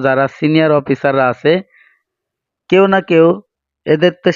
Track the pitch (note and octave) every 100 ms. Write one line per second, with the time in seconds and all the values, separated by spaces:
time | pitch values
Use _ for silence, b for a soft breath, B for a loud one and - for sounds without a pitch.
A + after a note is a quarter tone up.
0 | C3+ C3 C#3 - D3+ D#3 D#3+ D3 C#3 C3+
1 | C#3+ C3+ B2+ A#2 D3 F3+ G3 b b b
2 | b _ _ _ _ _ - F3+ G3 F#3+
3 | F#3 E3+ E3 F#3+ - _ _ _ - D#3
4 | F3+ D#3+ F3+